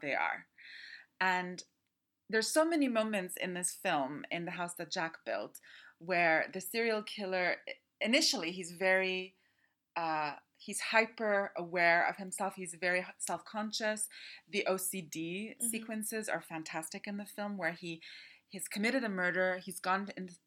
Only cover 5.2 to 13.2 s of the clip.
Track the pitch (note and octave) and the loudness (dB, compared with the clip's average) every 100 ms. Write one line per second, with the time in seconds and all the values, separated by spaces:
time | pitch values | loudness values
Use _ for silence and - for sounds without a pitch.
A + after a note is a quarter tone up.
5.2 | - G2+ A2+ - - - - - E3+ F3 | -4 -4 -4 -12 -20 -20 -20 -14 0 4
6.2 | E3+ D#3+ - F#3+ - A3+ A#3 G#3+ G#3+ - | 6 6 2 -4 -4 0 2 0 -2 -6
7.2 | F#3+ F#3 F3 - - - _ - G#3+ C#4 | -2 0 0 0 -6 -12 _ -4 4 4
8.2 | D#4+ A3 E3 F#3 E3+ E3+ F#3+ F#3+ F#3 F#3 | 4 2 -2 -4 -8 0 4 6 4 0
9.2 | F#3 _ _ _ _ _ _ E3+ E3 D#3 | -4 _ _ _ _ _ _ -2 0 0
10.2 | D3 C#3 _ _ - G3 - A3+ A3+ - | 0 -4 _ _ -8 -6 4 4 4 2
11.2 | G#3+ G3+ G3 - F3 F3+ E3+ E3+ - - | 2 2 2 -2 -2 6 8 8 6 2
12.2 | F#3 - G3 G3 F3 E3 F3+ F3+ F3+ - | -6 -4 -4 -4 -10 -2 2 2 0 -8